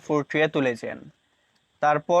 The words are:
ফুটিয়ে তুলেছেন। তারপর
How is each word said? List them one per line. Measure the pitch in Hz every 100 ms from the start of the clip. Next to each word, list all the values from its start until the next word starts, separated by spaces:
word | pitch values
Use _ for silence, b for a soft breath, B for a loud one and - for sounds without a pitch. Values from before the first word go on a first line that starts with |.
| -
ফুটিয়ে | 151 139 151 156 156
তুলেছেন। | 131 117 117 - 151 _ _ _ _ _ _ _
তারপর | 147 147 - 175